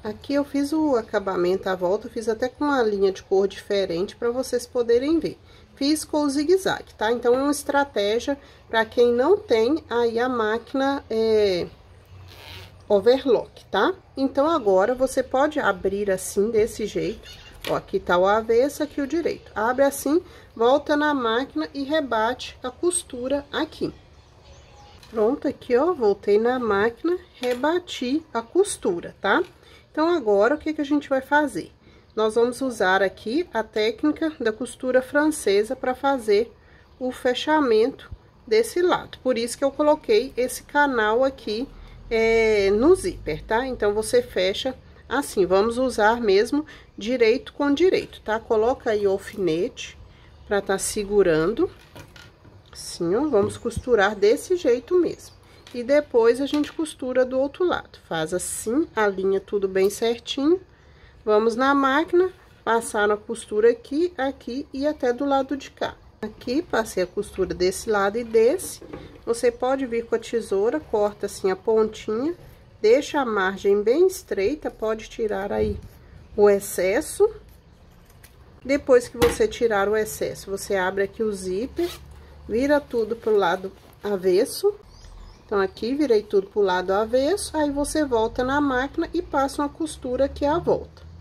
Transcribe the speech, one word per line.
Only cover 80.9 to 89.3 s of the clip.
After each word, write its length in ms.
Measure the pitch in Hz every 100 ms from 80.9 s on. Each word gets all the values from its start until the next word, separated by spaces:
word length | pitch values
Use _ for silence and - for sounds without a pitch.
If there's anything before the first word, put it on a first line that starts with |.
| 196
aqui 180 | 196 -
o 100 | 220
zíper, 580 | 202 185 185 262 - 349 - - - - - -
vira 320 | 214 277 294
tudo 340 | 294 240 214
pro 220 | 226 226 214
lado 340 | 180 185 190 - - -
avesso. 720 | 202 202 185 180 269 - 403 403 - - - - - -
Então, 160 | - 202
aqui, 340 | 190 - 220
virei 280 | 277 285 214
tudo 240 | 208 202 196
pro 140 | 214
lado 300 | 196 185 185
avesso, 640 | 196 220 254 277 403 - 311
aí 140 | 294
você 340 | 277 285 311
volta 380 | 285 233 226 226
na 180 | 254 285
máquina 480 | 285 247 277 - 330
e 80 | 330
passa 400 | 359